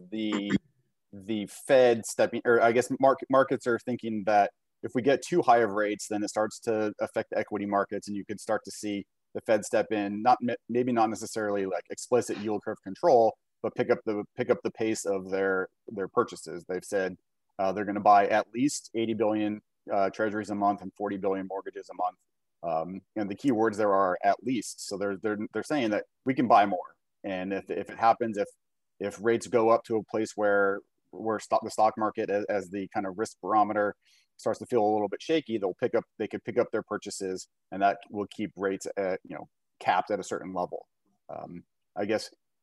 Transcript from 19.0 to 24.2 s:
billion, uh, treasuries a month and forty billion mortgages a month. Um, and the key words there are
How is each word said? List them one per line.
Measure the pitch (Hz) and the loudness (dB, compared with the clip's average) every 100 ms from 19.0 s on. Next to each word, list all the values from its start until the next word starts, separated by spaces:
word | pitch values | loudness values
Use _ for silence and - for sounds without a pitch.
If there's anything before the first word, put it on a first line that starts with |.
| 113 | -2
billion, | 110 107 107 107 107 - _ - | 0 0 2 -2 -4 -10 _ -4
uh, | 104 95 | 0 0
treasuries | - 110 107 101 | 0 -2 -2 -4
a | 101 | 0
month | 101 98 | 0 0
and | 92 | -4
forty | - 101 101 | -6 -6 -2
billion | 98 95 95 | -2 -2 -4
mortgages | 95 98 98 95 | -8 -10 -12 -12
a | 90 | -6
month. | 90 - _ _ _ _ | -6 -6 _ _ _ _
Um, | 85 80 82 95 - 110 | -4 -2 -4 -8 -10 -6
and | 101 | -6
the | 101 | -2
key | 139 | 0
words | 110 113 104 | 2 2 2
there | 104 | 2
are | 98 95 87 | 4 4 2